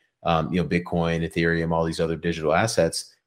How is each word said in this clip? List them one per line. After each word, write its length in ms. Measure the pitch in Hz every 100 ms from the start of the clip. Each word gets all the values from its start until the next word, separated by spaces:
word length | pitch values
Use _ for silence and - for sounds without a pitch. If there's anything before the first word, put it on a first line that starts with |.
| _ _
um, 280 | 82 80 78
you 80 | 87
know, 60 | 76
Bitcoin, 600 | 87 - 85 82 82 82
Ethereum, 440 | 85 85 82 82
all 140 | 82 82
these 140 | 85
other 160 | 82 80
digital 380 | 85 82 78
assets 600 | 85 113 - 82 - - _